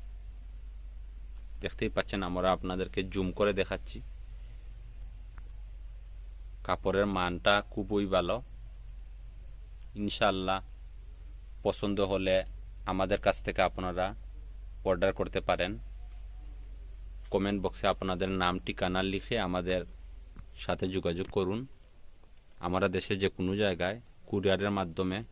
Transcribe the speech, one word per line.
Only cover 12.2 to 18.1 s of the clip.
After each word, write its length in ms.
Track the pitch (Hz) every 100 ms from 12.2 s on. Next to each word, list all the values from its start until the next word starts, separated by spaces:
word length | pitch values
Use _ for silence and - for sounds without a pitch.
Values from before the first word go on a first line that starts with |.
| 92 95 92 - - - -
আমাদের 320 | 92 95 101
কাছ 220 | 101 -
থেকে 200 | - 95
আপনারা 520 | 87 - 92 87 95 - - - - - - -
অর্ডার 280 | 95 90 95
করতে 280 | - 87 95
পারেন। 380 | - 87 90 113 - - - - - - - - - - - - - - -
কমেন্ট 320 | 101 98 101
বক্সে 240 | 90 - 101
আপনাদের 420 | 92 95